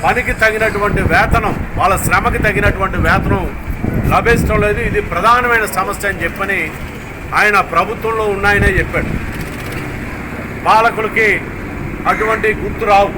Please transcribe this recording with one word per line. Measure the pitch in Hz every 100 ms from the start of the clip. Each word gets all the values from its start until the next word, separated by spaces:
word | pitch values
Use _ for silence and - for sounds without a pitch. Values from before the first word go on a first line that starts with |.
పనికి | 170 220 240 247
తగినటువంటి | 220 214 220 202 202 196 190
వేతనం, | 170 220 226 214 - - -
వాళ్ళ | 180 190 -
శ్రమకి | 180 233 233 214
తగినటువంటి | 196 208 196 190 180 160
వేతనం | 190 - 196 160 - - - - - -
లభించడం | 165 202 233 - 214 208
లేదు. | 208 220
ఇది | 208 -
ప్రధానమైన | 175 208 240 247 233 202 180
సమస్య | 196 196 202
అని | 185 170
చెప్పని | - 196 190 156 - - - - - - 151
ఆయన | 208 202 -
ప్రభుత్వంలో | 165 190 233 147 220 214 196
ఉన్నాయనే | 202 202 202 185
చెప్పాడు. | 156 170 - - - - - - - - - - - - - - - - 160
పాలకులకి | 214 233 220 214 214 220 180 - - - - - - -
అటువంటి | 180 220 220 220 208
గుర్తు | 208 - 214
రావు. | 196 202